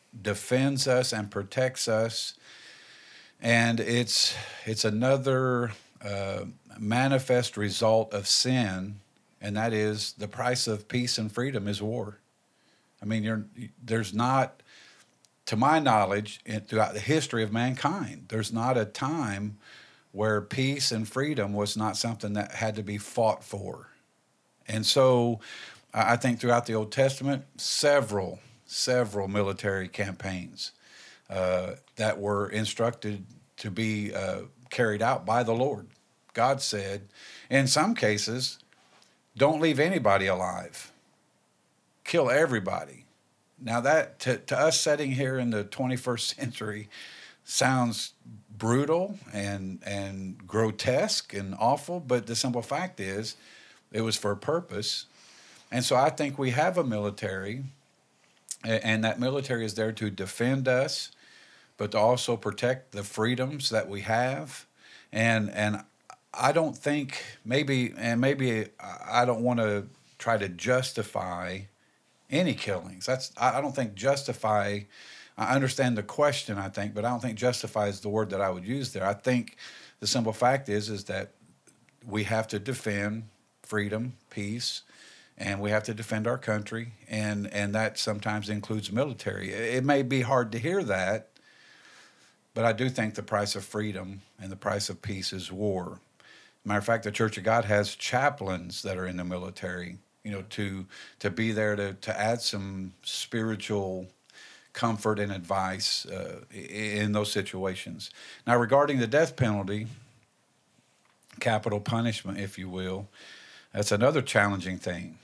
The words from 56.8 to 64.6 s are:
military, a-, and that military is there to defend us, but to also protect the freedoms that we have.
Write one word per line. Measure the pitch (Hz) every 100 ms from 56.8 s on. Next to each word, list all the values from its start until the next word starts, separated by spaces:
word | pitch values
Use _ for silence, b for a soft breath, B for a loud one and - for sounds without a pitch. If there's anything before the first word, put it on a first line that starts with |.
military, | 139 107 104 101 101 95 98 123 135 - _ _ _ _ _ _ - -
a-, | 113 110 113
and | 110
that | 110 -
military | 123 139 135 120
is | 110
there | 104 110
to | 107 107
defend | 98 92 - 120 135 131
us, | 127 151 - - - B B B B B B
but | 104
to | 107
also | 110 123 - 113
protect | 107 95 123 131 -
the | 101
freedoms | 101 - 110 123 131 147 135
that | 110 95
we | 101
have. | 98 113 127 135 127 -